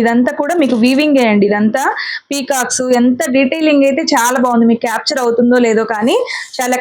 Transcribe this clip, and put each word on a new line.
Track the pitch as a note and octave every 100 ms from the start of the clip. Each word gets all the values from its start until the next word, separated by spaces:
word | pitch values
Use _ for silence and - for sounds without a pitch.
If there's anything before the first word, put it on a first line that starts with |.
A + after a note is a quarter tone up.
ఇదంతా | A#3 A#3+ B3+ D4
కూడా | D4 F4
మీకు | C4+ A#3
వీవింగ్ | B3 C4+ D4+ C4+ A3+
అండి, | G#3 G3+
ఇదంతా | G#3 G#3+ - F4 - - - -
పీకాక్స్, | C#4+ C4 C4+ A#3+ - B3+ A#3+
ఎంత | B3 B3+ D#4+
డీటెయిలింగ్ | C4 C4+ D#4+ D#4 C#4+ C#4
అయితే | C#4 D#4+
చాలా | C4+ F3+ B3+
బాగుంది. | B3 A#3 A#3
మీకు | A3+ A#3
క్యాప్చర్ | A3 - C#4+
అవుతుందో | A#3+ A#3 A#3+ B3 A#3
లేదో | A3 A3
కానీ | G#3+ A#3 A4+ B4 - - -
చాలా | B3+ B3